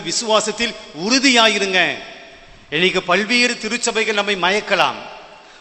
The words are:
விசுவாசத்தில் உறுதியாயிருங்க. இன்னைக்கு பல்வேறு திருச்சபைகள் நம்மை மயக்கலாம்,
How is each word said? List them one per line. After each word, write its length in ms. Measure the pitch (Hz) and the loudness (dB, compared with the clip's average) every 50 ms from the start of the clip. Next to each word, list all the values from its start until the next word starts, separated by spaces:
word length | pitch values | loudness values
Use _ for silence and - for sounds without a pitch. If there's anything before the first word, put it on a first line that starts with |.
| - | -2
விசுவாசத்தில் 680 | 165 165 - 240 214 220 208 214 214 208 - 233 226 - - - - - 147 170 | -2 -4 -4 0 2 2 2 2 0 -2 -4 -4 -4 -4 -8 -14 -16 -10 -6 -2
உறுதியாயிருங்க. 760 | 214 254 269 240 277 247 233 226 220 208 202 196 196 185 185 170 151 127 - - - - - - - - - - - - - - - 143 | 0 2 2 4 4 4 6 4 4 2 0 0 0 2 2 2 0 -2 -6 -10 -16 -18 -18 -20 -20 -20 -20 -20 -20 -20 -20 -10 -4 -2
இன்னைக்கு 260 | 160 180 185 160 185 180 180 | 0 2 2 2 0 0 0
பல்வேறு 440 | 175 196 214 202 247 240 240 240 233 - | 0 0 2 2 2 2 2 2 0 -2
திருச்சபைகள் 560 | - 214 226 240 - 247 196 220 220 214 214 202 | -4 -4 -4 -2 -2 0 0 0 0 0 0 -2
நம்மை 160 | 202 202 202 185 175 | 0 -2 -2 0 0
மயக்கலாம், 540 | 180 196 214 196 - 202 175 151 131 117 104 - - - - - - - - - - - - | 0 0 0 0 0 2 2 2 2 0 -4 -10 -14 -16 -18 -20 -20 -20 -20 -20 -20 -20 -20